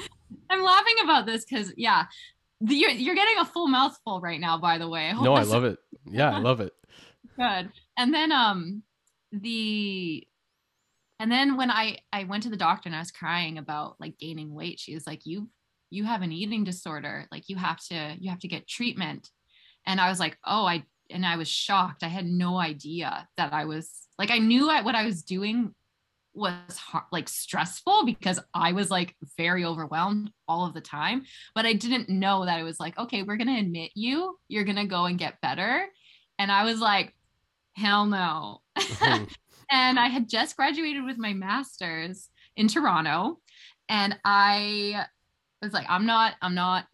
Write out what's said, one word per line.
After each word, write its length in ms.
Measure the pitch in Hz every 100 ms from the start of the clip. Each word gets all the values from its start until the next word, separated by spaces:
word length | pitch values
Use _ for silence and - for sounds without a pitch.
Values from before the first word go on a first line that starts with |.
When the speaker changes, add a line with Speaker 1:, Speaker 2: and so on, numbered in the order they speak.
| - _ - - -
Speaker 1:
I'm 120 | 381
laughing 340 | 370 381 453 453
about 220 | 330 285 214
this 180 | 226
'cause, 300 | - 254 190 -
yeah, 300 | 226 180 170 - - _ _ -
the, 140 | 220 285
you're, 160 | 392
you're 240 | 254 254 370
getting 240 | 427 427
a 60 | 285
full 220 | 349 330
mouthful 540 | 254 277 - 226 185
right 180 | 175 160
now, 180 | 170 165
by 180 | 175 165
the 100 | 165
way. 220 | 165 156
I 40 |
hope 100 | 220
Speaker 2:
No, 100 | 127
I 80 | 135
Speaker 1:
this 80 | 107
Speaker 2:
love 140 | 117
it. 160 | 123 92 _ - -
Yeah, 300 | 107 147 104
I 40 |
love 220 | 123 123
it. 120 | 95 -
Speaker 1:
<laughs> 600 | _ - - _ - -
Good. 340 | 247 190 180 - _ -
And 160 | 247
then, 180 | 311 311
um, 520 | 277 220 185 170 208 - _ _ _ -
the, 960 | 208 220 226 214 214 202 190 175 156 - _ _ _ _ _ _ _ _ -
and 120 | 220
then 260 | 247 277 262
when 140 | 247
I, 260 | 220 220 - -
I 120 | 202 185
went 180 | 202
to 60 | 233
the 60 | 202
doctor 320 | 170 180 175
and 80 | 160
I 40 |
was 120 | 170
crying 460 | - 160 175 165 160
about, 380 | 147 151 151 -
like, 200 | 156 -
gaining 340 | 160 160 156
weight, 260 | 147 170 -
she 140 | -
was 140 | 156 156
like, 180 | 151 156
"You, 240 | 190 214 _ _ _ -
you 140 | 190
have 180 | 214 220
an 100 | 180
eating 320 | 165 208 220
disorder. 640 | 185 180 170 151 143 143 -
Like, 180 | 151 -
you 60 | 190
have 240 | 180 170 -
to, 280 | 170 151 170
you 100 | 185
have 100 | 180
to 80 | 180
get 200 | 170 -
treatment." 640 | - 240 - 160 147 - _ _ _ _ _ -
And 140 | 190
I 80 | 180
was 100 | 180
like, 180 | 160 - -
"Oh," 200 | 214 190
I, 200 | 170 - _ -
and 160 | 180 180
I 120 | 170
was 100 | 156
shocked. 560 | - - 196 185 135
I 40 | 165
had 180 | 185 175
no 320 | 175 180 180
idea 680 | 160 147 151 170 147 - - -
that 160 | 151
I 120 | 151 151
was, 420 | 156 165 - - -
like, 120 | 208
I 60 | 233
knew 320 | 220 247 302
I, 120 | 302
what 140 | 214 233
I 100 | 220
was 180 | 175
doing 500 | - 185 208 233 220 - _ _ _ _ _
was 440 | 202 196 175 175 -
har-, 300 | - - -
like, 180 | 170 143
stressful 760 | - - - 165 - 349 415 320
because 340 | - 185 185 -
I 200 | 170 170
was, 180 | 185 185
like, 240 | 185 180 - 147 -
very 280 | 170 180 170
overwhelmed 640 | 160 151 160 190 208 208 _ -
all 200 | 170 175
of 80 | 156
the 60 |
time, 420 | - 147 170 254 262 - - 220
but 100 | 226
I 80 |
didn't 360 | 214 240 254 -
know 360 | 190 190 196 180
that 140 | 165
it 40 |
was 160 | 165 165
like, 180 | 165 -
"Okay, 260 | 240 202
we're 140 | 202 214
gonna 220 | 240 254
admit 320 | 190 170 165 208
you, 420 | 233 294 370 370 -
you're 180 | 214 202
gonna 200 | 202 202
go 200 | 180 175
and 120 | 180
get 240 | 156 -
better." 460 | 127 143 208 285 381 _ _ _ _ -
And 140 | 202
I 120 | 196
was 160 | 226 226
like, 360 | 226 196 - _ _ _ _ _ _ 190
"Hell 300 | 208 208 208
no." 560 | 196 175 156 104 - _
<laughs> 40 | -
Speaker 2:
Mm-hmm. 460 | 392 - 453 - 104 - _ _ -
Speaker 1:
And 300 | 262 254 254
I 80 | 247
had 220 | 254 220
just 260 | 226 220 -
graduated 480 | 277 302 311 285
with 140 | 254 233
my 160 | 214
master's 960 | 196 190 240 269 - 180 160 170 185 - _ _ -
in 140 | 214
Toronto. 720 | 330 285 160 156 160 226 339 _ - - _ -
And 280 | 214 196 -
I 840 | 202 202 202 208 208 208 202 208 160 _ _ _ _ -
was 120 | 208
like, 140 | 196 -
"I'm 160 | 180 220
not, 300 | 226 226 -
I'm 140 | 180 180
not, 300 | 180 185 -